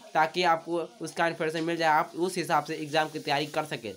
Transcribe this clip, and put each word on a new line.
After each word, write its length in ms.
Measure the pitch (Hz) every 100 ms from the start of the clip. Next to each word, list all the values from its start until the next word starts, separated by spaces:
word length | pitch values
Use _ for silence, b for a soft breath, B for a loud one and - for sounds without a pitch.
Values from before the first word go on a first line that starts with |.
| -
ताकि 300 | 165 160 180 175
आपको 340 | 160 165 170 165 -
उसका 260 | 160 180 170
इन्फॉर्मेशन 360 | 156 156 165
मिल 140 | 165 165
जाए, 120 | 160
आप 220 | 151 170 175
उस 200 | 180 180
हिसाब 260 | 156 156
से 120 | 147 156
एग्जाम 340 | 151 156 156
की 100 | 151
तैयारी 260 | 147 143 147
कर 180 | 156 151
सकें। 260 | 139 110